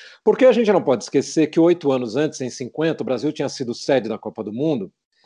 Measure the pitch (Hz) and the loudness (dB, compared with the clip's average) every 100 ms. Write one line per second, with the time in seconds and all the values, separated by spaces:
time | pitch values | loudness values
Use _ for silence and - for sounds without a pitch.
0 | - - - - 254 226 214 180 127 120 | -20 -4 0 4 6 6 4 2 2 0
1 | - 139 - 160 151 165 170 170 143 131 | 0 -2 0 0 0 4 4 4 0 -2
2 | 120 120 156 - 127 - 123 - 160 147 | -2 -2 -2 -4 -10 -10 -10 -4 -2 -2
3 | 123 123 143 151 139 - 120 120 - 135 | -4 -4 -4 -4 -6 -6 -8 -6 0 0
4 | 107 110 107 - 107 110 156 131 92 _ | 0 -6 -8 -10 -8 -4 -2 -2 -6 _
5 | _ _ | _ _